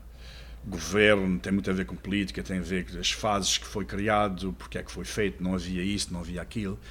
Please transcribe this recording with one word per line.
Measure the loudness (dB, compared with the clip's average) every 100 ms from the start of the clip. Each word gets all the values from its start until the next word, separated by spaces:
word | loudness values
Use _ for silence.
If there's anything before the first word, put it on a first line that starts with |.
| -14 -16 -16 -14 -14 -12 -8
governo, | -6 2 8 8 8 6 2
tem | 2
muito | 0 2
a |
ver | 0 0
com |
política, | -6 -2 0 0 -4
tem | -4 -4
a |
ver | -2 -2 -2
com | -4
as | -2
fases | 0 2 2 2 0
que | -2
foi | -6
criado, | -4 -2 4 4 4 0 -4 -6
porque | -6 -8
é |
que | -6
foi | -8
feito, | -4 0 0 0
não | -2
havia | 0 -2 -2
isso, | 0 -2 -2
não | -6
havia | -6 -6
aquilo. | -6 -4 -4 -4 -6